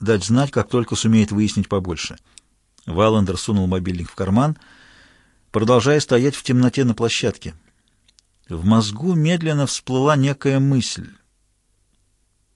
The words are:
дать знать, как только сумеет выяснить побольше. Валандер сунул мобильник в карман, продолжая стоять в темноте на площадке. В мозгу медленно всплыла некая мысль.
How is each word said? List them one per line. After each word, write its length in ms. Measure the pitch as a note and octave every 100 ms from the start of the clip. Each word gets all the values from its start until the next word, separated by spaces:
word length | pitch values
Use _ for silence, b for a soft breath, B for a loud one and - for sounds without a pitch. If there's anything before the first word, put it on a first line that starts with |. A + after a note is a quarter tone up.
дать 240 | G#2 G#2+ F#2+
знать, 260 | A#2+ C#3
как 160 | A#2+ G2+
только 300 | B2 A2+ A2
сумеет 340 | A2+ A2+ G#2
выяснить 380 | G#2 G#2 - F#2+
побольше. 480 | G2+ F2+ D#2+ - - _ b b _ _ _ -
Валандер 520 | E2+ A2 A2 F#2 F2+
сунул 280 | - G#2 F#2
мобильник 460 | F#2 F2+ F2+ E2
в 40 | -
карман, 420 | F#2+ G#2 D3+ D3+ b b b b b b b b b
продолжая 500 | G#2+ A2 B2 B2 D3+
стоять 340 | - B2 C#3 C3+
в 80 |
темноте 400 | - B2 B2 C#3+
на 100 | B2+
площадке. 600 | G#2+ A#2 - A#2 - - D#2+ _ _ _ _ _ _ _ _ -
В 160 | E2 F2+
мозгу 480 | A2+ G#2 G#2+ F3
медленно 540 | E3+ D#3 F3+ D#3+ D3 C3+
всплыла 500 | - - C3 C#3+ D3
некая 420 | C3+ C3+ C#3 C3+
мысль. 520 | C#3 C3+ - - E2 - _ _ _ _ _ _ _ _ _ _ _ _ _